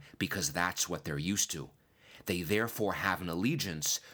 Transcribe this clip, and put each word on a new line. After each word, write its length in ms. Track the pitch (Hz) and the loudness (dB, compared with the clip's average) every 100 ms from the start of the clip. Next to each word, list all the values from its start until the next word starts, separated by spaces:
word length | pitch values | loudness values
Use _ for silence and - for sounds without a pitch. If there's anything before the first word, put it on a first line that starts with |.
| - - | -10 -4
because 340 | 95 98 76 | -2 0 0
that's 380 | 85 87 - - | 2 2 0 -2
what 160 | 80 - | -2 -2
they're 120 | 73 | -2
used 340 | 82 101 - | 2 2 0
to." 180 | 82 62 - _ _ - - - | -2 -8 -14 _ _ -20 -8 -2
They 160 | 87 | -2
therefore 520 | 82 104 117 - 104 | 2 2 2 0 0
have 280 | 90 98 90 | 2 2 2
an 80 | 90 | 0
allegiance 680 | 85 113 - 98 78 76 - - | 2 2 2 0 -2 -2 -2 -6